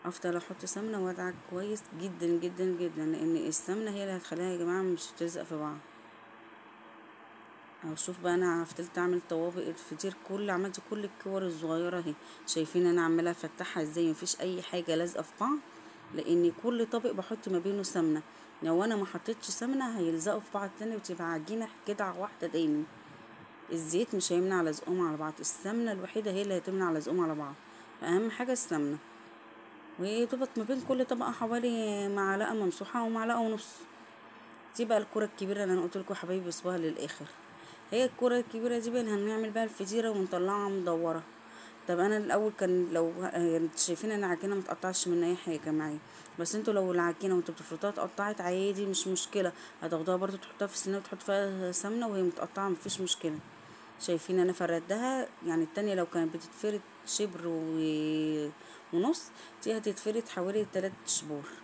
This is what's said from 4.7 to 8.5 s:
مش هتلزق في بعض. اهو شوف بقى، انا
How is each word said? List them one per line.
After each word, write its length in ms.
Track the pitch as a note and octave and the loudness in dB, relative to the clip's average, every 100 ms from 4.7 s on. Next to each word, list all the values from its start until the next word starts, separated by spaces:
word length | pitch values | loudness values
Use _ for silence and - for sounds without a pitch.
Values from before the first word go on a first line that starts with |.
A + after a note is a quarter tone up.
| F#3 | 2
مش 280 | F#3 E3+ - | 2 0 -2
هتلزق 320 | - E3+ F3 | -4 -4 -4
في 140 | D#3+ D#3 | -6 -4
بعض. 200 | D3+ D3+ - - - - - - - - - - - - - - - - - - - - | -4 -6 -14 -20 -20 -20 -20 -20 -20 -20 -20 -20 -20 -20 -20 -20 -20 -20 -20 -20 -20 -10
اهو 100 | E3 | -6
شوف 260 | D#3 - F3+ | -4 -4 -2
بقى، 140 | F3 | 2
انا 300 | F3 F3+ | 4 4